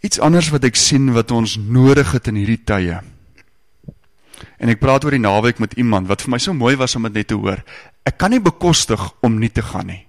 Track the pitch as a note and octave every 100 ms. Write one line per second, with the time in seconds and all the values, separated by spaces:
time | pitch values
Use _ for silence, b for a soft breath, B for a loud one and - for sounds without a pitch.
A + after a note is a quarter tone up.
0 | G3+ - - E3+ D#3+ D3 B2+ - - C#3
1 | C3+ A#2 A2+ A#2 A2 G#2+ G#2 B2 C3 C#3
2 | B2+ A#2+ - G#2+ G2+ A2+ - G2+ F2+ E2+
3 | F#2 - _ _ _ _ _ _ - -
4 | _ _ B B B B A#2 A2+ C3+ C3+
5 | D3 C#3 G#2+ G2+ A#2 A#2 A2 - A#2+ G#2
6 | F#2 G2 - A#2+ F#3+ E3+ A#2+ C3+ B2+ B2+
7 | A2+ G#2+ G2+ G#2+ G2+ F#2 - B B B
8 | - - F#3 B3 F#3+ - F3 E3 - A2
9 | F#2+ _ A#2+ A2 A2+ - A2 F#2 F#2 F#2